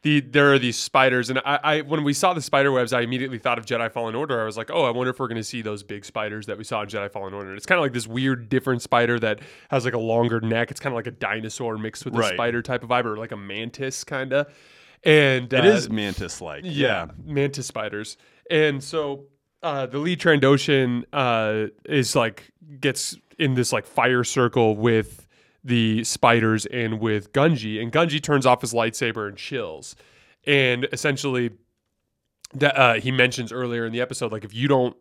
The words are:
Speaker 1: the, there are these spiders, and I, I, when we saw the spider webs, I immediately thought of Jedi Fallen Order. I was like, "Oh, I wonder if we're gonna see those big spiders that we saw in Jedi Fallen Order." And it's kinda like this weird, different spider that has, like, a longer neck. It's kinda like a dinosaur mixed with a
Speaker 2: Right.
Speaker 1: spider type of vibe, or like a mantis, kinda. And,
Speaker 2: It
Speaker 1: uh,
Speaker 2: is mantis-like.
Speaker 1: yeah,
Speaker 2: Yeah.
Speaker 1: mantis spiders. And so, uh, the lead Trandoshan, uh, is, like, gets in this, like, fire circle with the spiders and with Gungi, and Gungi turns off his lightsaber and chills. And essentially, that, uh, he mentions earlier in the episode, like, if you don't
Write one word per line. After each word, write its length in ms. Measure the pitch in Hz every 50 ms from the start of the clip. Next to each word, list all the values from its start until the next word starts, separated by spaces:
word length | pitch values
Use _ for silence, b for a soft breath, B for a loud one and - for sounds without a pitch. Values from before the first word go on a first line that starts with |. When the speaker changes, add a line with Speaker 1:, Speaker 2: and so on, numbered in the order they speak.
Speaker 1:
the, 200 | - 147 151 147
there 320 | 131 - 117 147 143 143 139
are 60 | 135
these 180 | 123 123 110
spiders, 520 | - - - - 139 131 131 127 127 120 113
and 100 | 131 131
I, 200 | - 139 143 -
I, 200 | 143 151 151 156
when 220 | 147 139 156 156 147
we 80 | 143 139
saw 200 | 139 - 185 180
the 80 | 160
spider 300 | 135 - - 139 139 139
webs, 220 | 135 127 123 113 127
I 80 | 120
immediately 360 | 120 117 127 123 131 135 127
thought 200 | 110 - 131 120 117
of 60 | 113
Jedi 260 | 104 127 113 117 113
Fallen 240 | - 123 117 113 110
Order. 260 | 123 151 151 131 117
I 40 | 110
was 100 | 110 104
like, 160 | 113 113 -
"Oh, 120 | - 170 147
I 60 | 123
wonder 180 | 117 123 127 127
if 80 | 123 -
we're 80 | 135
gonna 160 | 117 113 113 110
see 180 | - - 120
those 220 | 110 107 104 104 98
big 220 | 98 104 104 101
spiders 400 | - _ 110 107 107 104 107 104
that 120 | 104 101
we 60 | 104 110
saw 180 | - 123 107 104
in 40 |
Jedi 240 | 101 107 104 101 101
Fallen 220 | - 104 98 95 98
Order." 160 | 101 101 95
And 80 | 98
it's 80 | 104 -
kinda 160 | - 185 175
like 100 | 151 135
this 160 | 120 123 107
weird, 400 | 113 113 127 131 135 131 120 117
different 340 | 107 131 127 - 135 127 117
spider 380 | - - - 120 120 117 120 117
that 220 | 113 110 107 101 B B B B B B
has, 140 | - 135 113
like, 100 | 127 120
a 60 | 117
longer 400 | 110 113 113 117 117 120 117 113
neck. 320 | 110 110 110 117 120 -
It's 80 | - -
kinda 160 | - 139 123
like 120 | 117 110
a 40 | 120
dinosaur 680 | - _ - 98 104 113 110 110 - - 127 117 110
mixed 280 | 107 110 110 - - -
with 100 | 127 110
a 40 | 117
Speaker 2:
Right. 140 | 113 101 90
Speaker 1:
spider 280 | 87 117 120 117 120
type 200 | 117 - 127 120 -
of 60 | 117
vibe, 140 | 123 123 120
or 140 | 113 107
like 160 | 107 113 113 117
a 40 |
mantis, 680 | 104 98 98 98 107 110 117 - - 135 131 135 - -
kinda. 420 | - 147 135 131 131 127 143 147 143 B B B B B B B B B B -
And, 480 | 165 156 156 147 139 131 127 123 117
Speaker 2:
It 140 | 127 127 151
Speaker 1:
uh, 20 |
Speaker 2:
is 220 | 196 214 185 - -
mantis-like. 720 | 113 110 104 101 92 - 98 85 - - 90 82 73 71 170
Speaker 1:
yeah, 80 | 185
Speaker 2:
Yeah. 340 | 151 143 139 123 107 92 82 78 - - -
Speaker 1:
mantis 420 | 156 147 139 139 143 139 139 123
spiders. 480 | - - 113 107 104 104 104 107 - - b b b b b b -
And 320 | 170 156 156 151 139 135
so, 440 | 139 - - 160 151 143 139 139 139 _ _ _ _ _ _ _ -
uh, 220 | 165 143 139 131
the 120 | 120 120
lead 220 | 143 147 175 180 -
Trandoshan, 840 | - 175 156 143 135 135 143 135 - - 147 135 131 123 120 120 120 _
uh, 560 | - 147 131 123 117 113 110 107 107 110 107 - - _ _
is, 300 | - 147 143 123 - -
like, 360 | 143 117 113 - - - _ _ _ - 151 143 131
gets 380 | 135 139 131 - - - - - _ _ -
in 180 | - 165 135 131
this, 180 | 123 123 - -
like, 120 | 110 -
fire 380 | - - - 120 127 127 123 120
circle 520 | - - 135 123 120 - 127 117 110 107
with 480 | 104 110 120 113 110 107 - - - - b b b b b b b
the 420 | b 131 120 120 113 110 110 110 113
spiders 600 | - - - - 120 120 117 110 110 110 110 104
and 320 | - - 123 117 110 110 107
with 300 | 110 110 107 104 98 - -
Gungi, 480 | 135 143 165 160 123 107 107 107 107
and 100 | 117 120
Gungi 300 | - 151 170 165 143 156
turns 240 | 147 - 147 139 123
off 160 | 131 123 123
his 120 | - 113 117
lightsaber 540 | 117 113 113 110 - 127 117 110 113 104
and 100 | 101 101
chills. 580 | - - - 143 127 107 85 80 71 - - - b b b b b b b b b b
And 400 | - 147 139 131 127 123 120 131 - -
essentially, 580 | 127 - 151 135 135 143 143 127 123 120 117 110 _ _ _ _ _ _ _ _ _ _ _ _ _ _ _ _ _ - - -
that, 220 | 135 151 147 131
uh, 160 | 139 135 120 117
he 160 | 110 98 127
mentions 400 | 131 127 123 123 123 127 120 107
earlier 340 | 113 127 127 120 120 117 117
in 80 | 113 113
the 80 | 120
episode, 300 | 123 123 131 - 127 113
like, 120 | 110 107 98
if 100 | 95 104
you 140 | 113 131
don't 280 | 139 139 131 123 120 - _